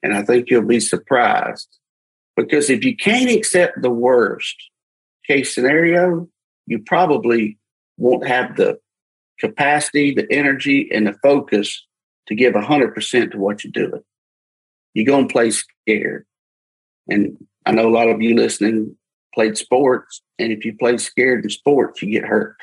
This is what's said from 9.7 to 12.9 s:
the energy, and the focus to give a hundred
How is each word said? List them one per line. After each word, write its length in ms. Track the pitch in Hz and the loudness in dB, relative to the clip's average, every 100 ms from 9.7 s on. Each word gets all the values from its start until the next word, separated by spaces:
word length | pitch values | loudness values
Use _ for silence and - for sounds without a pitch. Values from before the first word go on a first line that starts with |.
| 147 147 147 143 | 0 0 0 0
the 160 | 117 104 | 0 -2
energy, 580 | 135 143 135 139 139 - | 0 0 -2 0 0 0
and 140 | 107 107 | -2 -2
the 80 | 104 | 2
focus 640 | 139 143 - 107 - - _ _ _ _ - | 2 2 2 -2 -2 -8 _ _ _ _ -10
to 80 | |
give 200 | 107 127 | 0 2
a 60 | 104 | 2
hundred 340 | 104 147 117 | 0 0 0